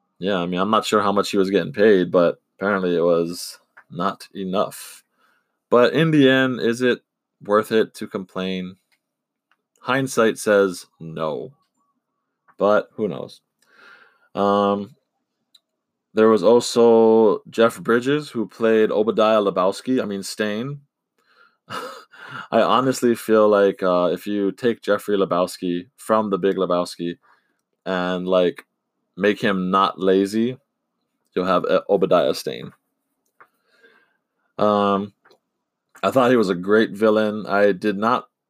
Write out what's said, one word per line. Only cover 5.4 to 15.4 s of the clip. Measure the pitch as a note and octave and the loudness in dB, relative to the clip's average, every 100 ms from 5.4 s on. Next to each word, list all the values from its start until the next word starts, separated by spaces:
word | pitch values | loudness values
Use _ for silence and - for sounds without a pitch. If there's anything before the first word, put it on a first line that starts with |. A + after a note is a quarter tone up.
| _ _ _ | _ _ _
But | A#2+ B2 | 2 4
in | C#3 E3 | 2 2
the | D#3 C3 | 4 4
end, | C3 C3 B2 | 4 0 -2
is | A2+ A#2 | -4 0
it | B2+ A#2 _ _ _ _ | -2 -2 _ _ _ _
worth | - G#2 G#2 | 0 0 2
it | A2 - | 0 -2
to | - G#2 | -6 -10
complain? | G#2 F#2 F#2 F#2+ F#2 F2+ F#2 _ _ _ _ _ _ _ _ _ _ | -10 -10 -8 -6 -6 -10 -16 _ _ _ _ _ _ _ _ _ _
Hindsight | - C3 C3+ A#2+ A2+ - | -6 -4 -2 0 0 0
says | - G2+ G2 F2+ - _ | 2 2 2 -2 -16 _
no, | E2 D#2+ D#2+ C2 - C#3 _ _ _ _ _ _ _ _ _ _ | -14 -8 -6 -6 -12 _ _ _ _ _ _ _ _ _ _ _
but | G2 G#2 - | 0 0 -2
who | - G#2 | -8 -6
knows? | C2 - - _ _ _ _ - - _ _ _ | -6 -12 -18 _ _ _ _ -20 -20 _ _ _
Um, | - G2+ G2+ G2+ G2+ G2+ _ _ _ _ _ | -2 0 2 0 -2 -6 _ _ _ _ _